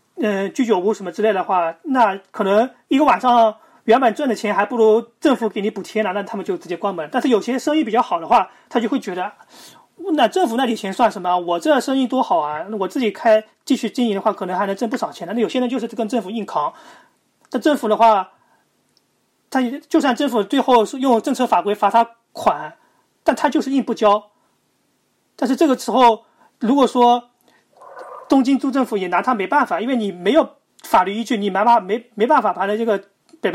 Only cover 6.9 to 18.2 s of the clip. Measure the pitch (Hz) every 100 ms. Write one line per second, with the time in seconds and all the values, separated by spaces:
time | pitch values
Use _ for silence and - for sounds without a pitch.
6.9 | 175 151 254 277 214 214 262 302 311 226
7.9 | 202 - 170 165 233 185 - _ - 240
8.9 | 269 196 180 196 - _ - - - _
9.9 | - 370 302 226 370 320 226 262 220 196
10.9 | 190 226 208 180 180 175 170 302 277 -
11.9 | 269 247 254 233 175 147 151 185 202 185
12.9 | 285 226 - 233 214 214 _ - 269 226
13.9 | - 240 196 214 190 185 180 202 196 233
14.9 | 233 175 - 165 226 214 254 247 254 226
15.9 | 208 214 247 185 226 196 151 147 - -
16.9 | - _ _ _ _ _ 247 311 285 220
17.9 | 202 226 208